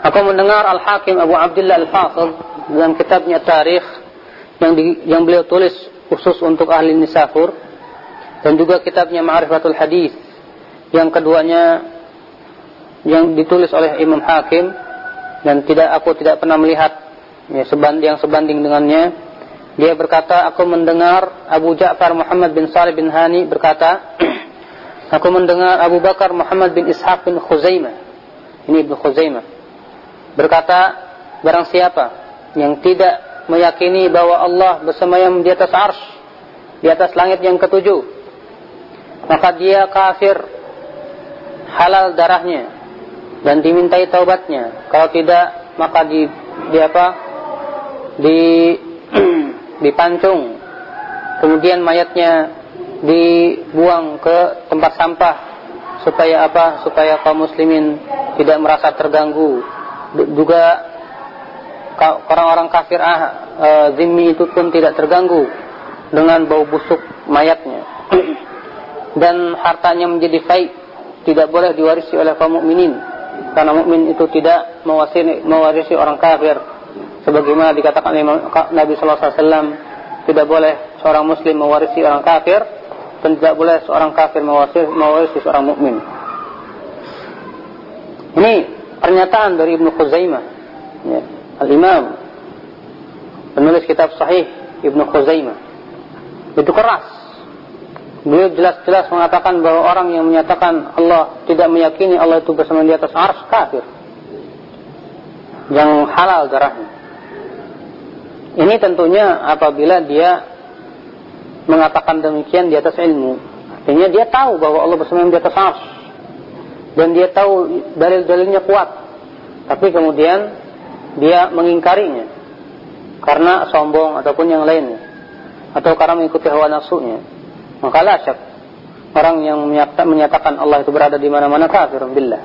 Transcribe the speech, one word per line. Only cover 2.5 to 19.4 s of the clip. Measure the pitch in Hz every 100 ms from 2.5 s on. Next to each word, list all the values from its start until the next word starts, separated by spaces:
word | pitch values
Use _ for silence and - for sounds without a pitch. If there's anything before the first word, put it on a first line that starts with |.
| - - 151
dalam | 160 160
kitabnya | 165 185 165 165
Tarikh | - 165 156 175 - - - - - - - -
yang | 165 165
di, | 160 165 -
yang | 165
beliau | 165 175 165
tulis | 180 180 - - - -
khusus | 156 - 170
untuk | 170 160 160
ahli | 165 160
Nisapur, | 160 156 165 147 156 165 - - - - - - - - -
dan | 151 156
juga | 165 180
kitabnya | 175 180 170 170
Ma'rifatul | 165 160 156 160 165 156
Hadis | 151 175 156 - - - - - - - -
yang | 160 165
keduanya | 170 156 165 160 240 339 330 - - - - - - - - - - - -
yang | 160 160 165 160
ditulis | 156 180 175 160
oleh | 160 147
Imam | 160 156
Hakim, | 156 165 - 165 180 - - - - - - -
dan | 151 143 143
tidak, | 156 160 151
aku | 170 160
tidak | 156 156
pernah | 165 156
melihat, | 160 156 156 - - - - - -
ya, | 139 127
seband-, | 151 147 151
yang | 156 151
sebanding | 147 156 156 147
dengannya. | 147 147 147 156 175 175 - -